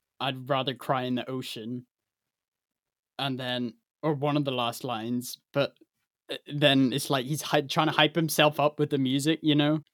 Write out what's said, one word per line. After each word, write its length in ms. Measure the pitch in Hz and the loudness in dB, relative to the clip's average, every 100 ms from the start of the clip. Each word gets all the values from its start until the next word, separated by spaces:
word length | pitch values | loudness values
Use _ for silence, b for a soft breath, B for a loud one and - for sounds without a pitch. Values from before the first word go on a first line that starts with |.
| _ - | _ -8
"I'd 280 | 127 131 127 | -6 -6 -2
rather 260 | 135 135 127 | -2 -2 -4
cry 280 | - 135 | -2 -2
in 120 | 127 123 | 0 -4
the 120 | 113 | -4
ocean." 580 | 131 127 120 110 123 123 _ _ _ _ _ _ _ _ _ _ _ _ - | -8 -8 -10 -8 -10 -12 _ _ _ _ _ _ _ _ _ _ _ _ -8
And 220 | 139 127 | -6 -4
then, 340 | 123 123 120 - _ _ | -4 -4 -6 -10 _ _
or 100 | 151 | -4
one 240 | 143 147 147 | -2 0 0
of 80 | 139 | 0
the 60 | |
last 320 | 127 120 117 | -2 -2 -4
lines, 560 | 131 110 113 123 123 - _ | -6 -6 -4 -4 -6 -14 _
but, 240 | 143 131 _ _ _ _ _ - | -2 -2 _ _ _ _ _ -12
uh, 40 | 135 - | -12 -8
then 400 | 147 143 135 131 | 2 4 6 4
it's 160 | 131 - | 2 -2
like 160 | 139 127 | -2 -2
he's 160 | 151 | -6
hy-, 200 | - 156 | 0 0
trying 260 | 139 165 156 | 0 0 2
to 60 | |
hype 220 | 156 156 165 | 4 4 4
himself 440 | 160 - 151 147 | 0 4 4 4
up 180 | 147 - | 0 0
with 120 | 147 | 0
the 80 | 143 | 0
music, 400 | 131 139 147 160 | 2 2 0 0
you 140 | 156 147 | 2 4
know? 260 | 147 156 - | 4 0 -2